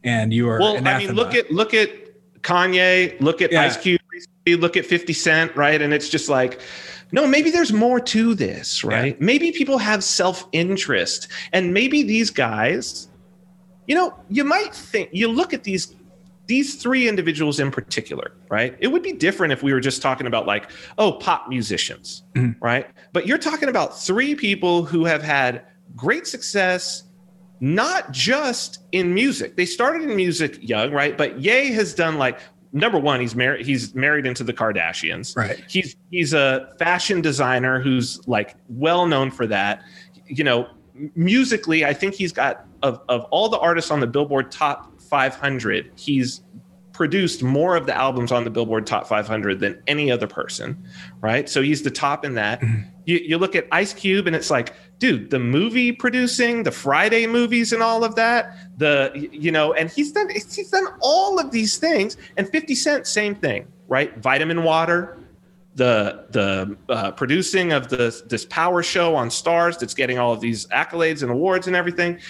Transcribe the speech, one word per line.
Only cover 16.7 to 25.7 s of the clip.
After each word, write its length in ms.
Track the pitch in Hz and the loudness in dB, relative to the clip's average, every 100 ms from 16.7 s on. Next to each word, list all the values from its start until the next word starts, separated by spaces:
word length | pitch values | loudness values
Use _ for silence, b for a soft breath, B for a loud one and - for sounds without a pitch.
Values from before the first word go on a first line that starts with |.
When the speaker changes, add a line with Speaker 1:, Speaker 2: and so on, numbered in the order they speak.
| - | -2
Speaker 2:
three 320 | 240 262 240 | -2 2 2
individuals 520 | 202 165 151 151 143 | 0 0 0 0 0
in 100 | 139 | -2
particular, 640 | 135 - - - 69 - - - | -2 -6 -6 -6 -8 -10 -12 -4
right? 260 | 104 127 - | -2 -2 -2
It 80 | 233 | 0
would 140 | 330 | 0
be 100 | 349 | -2
different 400 | 330 160 190 170 | -2 0 2 0
if 100 | 131 | 0
we 100 | 139 | 0
were 80 | 135 | 0
just 220 | 135 127 | 0 0
talking 240 | 139 127 127 | -2 -2 -2
about, 200 | 117 101 | -2 0
like, 240 | 104 - B B B | -2 -4 B B B
oh, 140 | 208 | 2
pop 360 | - - 160 - | 2 0 -2 -2
musicians, 760 | 127 107 90 - - - - - | -4 -2 -4 -4 -8 -16 -18 -6
Speaker 1:
Mm-hmm. 280 | 127 123 117 | -2 0 0
Speaker 2:
right? 220 | 120 123 - - b | 0 0 -2 -14 b
But 140 | 180 180 | -4 0
you're 120 | 294 | 0
talking 300 | 320 311 285 | -2 -2 0
about 320 | 240 156 - | 0 -2 -4
three 340 | - 196 277 | -2 0 0
people 500 | 294 208 196 180 175 | 0 -2 0 2 2
who 200 | 156 165 | 2 0
have 180 | 165 151 | 2 0
had 420 | 151 143 127 120 - | 2 2 2 -2 -10